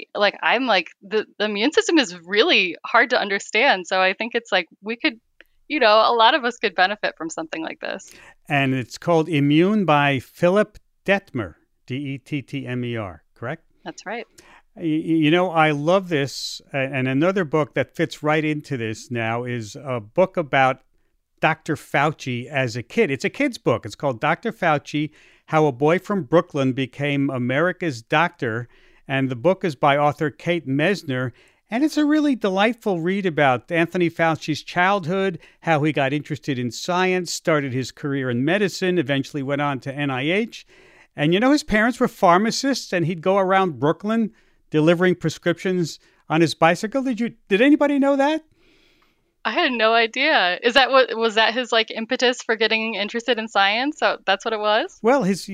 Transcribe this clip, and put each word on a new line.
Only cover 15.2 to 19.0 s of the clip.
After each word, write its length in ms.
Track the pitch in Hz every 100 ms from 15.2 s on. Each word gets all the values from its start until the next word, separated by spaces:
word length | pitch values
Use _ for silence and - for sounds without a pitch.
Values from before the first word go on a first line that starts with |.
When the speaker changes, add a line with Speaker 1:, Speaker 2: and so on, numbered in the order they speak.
| 151
Speaker 2:
know, 180 | 175 185
I 220 | 165 156
love 380 | 147 151 190 185
this. 520 | 156 139 - - - _
A-, 40 | 143
and 300 | 135 139 127
another 360 | 131 170 196
book 300 | 156 156 147
that 220 | - 127 -
fits 260 | 160 -
right 240 | 147 156 151
into 320 | 151 151 135
this 320 | 110 110